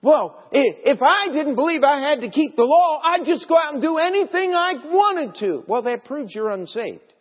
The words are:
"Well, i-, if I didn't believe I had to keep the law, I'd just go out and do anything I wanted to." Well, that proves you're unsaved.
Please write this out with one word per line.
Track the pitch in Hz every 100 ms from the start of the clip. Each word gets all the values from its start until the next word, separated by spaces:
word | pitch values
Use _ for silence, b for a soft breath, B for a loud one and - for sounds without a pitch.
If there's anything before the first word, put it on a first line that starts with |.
"Well, | 233 302 180 - -
i-, | - 262 156
if | - 269
I | 254 392 403
didn't | 285 294 240
believe | 311 320
I | 269 285
had | 269 294
to | 226
keep | 180 302
the | -
law, | 240 320 349 302
I'd | 320 349
just | 330 330 -
go | 330
out | 311
and | 294
do | 302 320
anything | 339 392 403 359 381
I | 359 349 330
wanted | 294 359 415 370 269 165
to." | 208 151 -
Well, | 226
that | 240 240
proves | - 285 233
you're | 202 214
unsaved. | 196 175 220 208 87 _ _